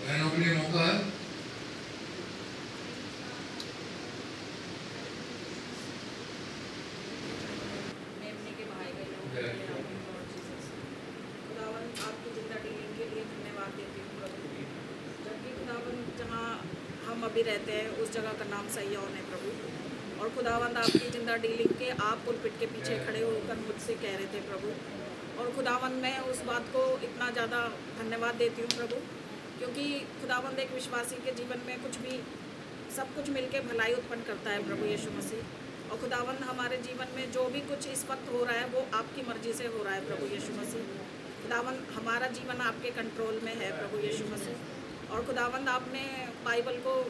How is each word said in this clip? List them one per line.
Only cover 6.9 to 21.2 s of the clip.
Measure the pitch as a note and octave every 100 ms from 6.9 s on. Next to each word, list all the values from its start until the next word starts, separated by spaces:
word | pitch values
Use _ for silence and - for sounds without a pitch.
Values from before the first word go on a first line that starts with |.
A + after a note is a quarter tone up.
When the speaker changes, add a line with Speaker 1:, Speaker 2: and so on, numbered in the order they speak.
| - - - - - - G#2 G#2 G3+ G3+ - - -
Speaker 2:
मेमने | G#3 A3 G#3+
के | - G#3+
भाई | G3+ -
बहनों | B2+ B2+ B2+ C3
के | B2+
लिए | A#2+ A#2+ -
आमीन, | A2 - F#2+
लॉर्ड | F#2+ F#2+ -
जीसस। | - - - - - - - - - - - -
खुदावन | A3 A3 A3+ A#3 A#3
आपकी | A3 A3 A3+ A3
जिंदा | A3 A3
dealing | A3 - - G#3+
के | A3
लिए | G#3+ G#3+
धन्यवाद | - - - G3 -
देती | - -
हूँ | - -
प्रभु, | - - - - - - - - - -
जबकि | - A3 B3+ B3+
खुदावन | A#3+ A#3+ A#3+ B3 A#3+ A3+
जहाँ | A#3 A3+ A#3 A3+ - - - - -
हम | A#3 A#3
अभी | A3
रहते | A3+ G#3 -
हैं | G#3+ A3 G#3+
उस | A3
जगह | A3+ A3 A3
का | G3+
नाम | G3+ G#3 A#3
सय्योन | G3+ G3+ G3
है | F#3+ F#3+
प्रभु, | F3+ F#3+ A#3 - - - - - -
और | G#3+ B3+
खुदावंद | A#3 A#3 A#3+ A#3+
आपकी | A#3 A3+ A#3+
जिंदा | A#3+